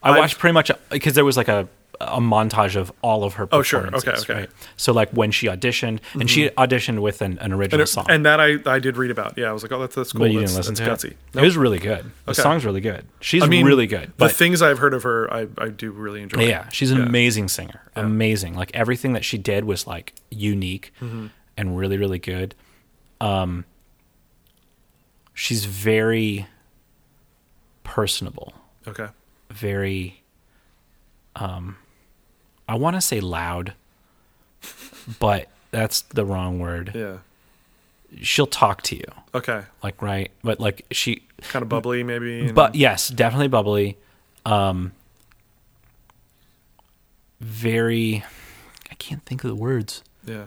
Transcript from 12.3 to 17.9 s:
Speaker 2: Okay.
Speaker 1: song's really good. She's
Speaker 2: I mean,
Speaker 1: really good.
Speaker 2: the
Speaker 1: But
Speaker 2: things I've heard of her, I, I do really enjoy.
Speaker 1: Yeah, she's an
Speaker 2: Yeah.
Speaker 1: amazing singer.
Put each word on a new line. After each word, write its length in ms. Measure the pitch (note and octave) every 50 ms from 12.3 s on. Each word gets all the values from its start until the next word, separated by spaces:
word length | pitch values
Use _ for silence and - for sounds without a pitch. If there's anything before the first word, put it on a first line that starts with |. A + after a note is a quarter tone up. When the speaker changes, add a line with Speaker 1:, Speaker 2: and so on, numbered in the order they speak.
Speaker 2:
Okay. 100 | C3 -
Speaker 1:
song's 220 | B2+ C#3+ D#3+ E3 B2
really 140 | G#2+ G2 F#2+
good. 240 | G2 A2 G2 - - - _ _
She's 220 | - - - E3+
Speaker 2:
I 40 | D3
mean, 180 | D3+ F3 F3 -
Speaker 1:
really 220 | C#3 C#3+ C3 A#2
good. 220 | G2 G#2+ F2+ D#2+ -
Speaker 2:
the 40 | - -
Speaker 1:
But 140 | B2+ B2
Speaker 2:
things 280 | - - E3+ E3+ F3+ D#3+
I've 180 | E3+ D3+ C#3+ B2
heard 120 | C#3 C#3
of 100 | C3 B2 A#2
her, 280 | B2 A#2 A2+ A2 -
I, 140 | - A#2 A2 G#2 -
I 120 | - A2+ A2+
do 240 | G#2 G#2+ A2+ A2
really 280 | G2 G#2 G#2+ G#2 G2+ G#2
enjoy. 220 | G#2 F#2+ - A#2 A#2
Speaker 1:
Yeah, 220 | A#2 A2 - A2 -
she's 200 | - - C#3 B2+
an 80 | C3 C3
Speaker 2:
Yeah. 80 | B2
Speaker 1:
amazing 420 | A#2+ A#2+ A#2+ A#2+ A#2+ A2 G#2+ G2+ F2+
singer. 320 | - - C3+ - - - - -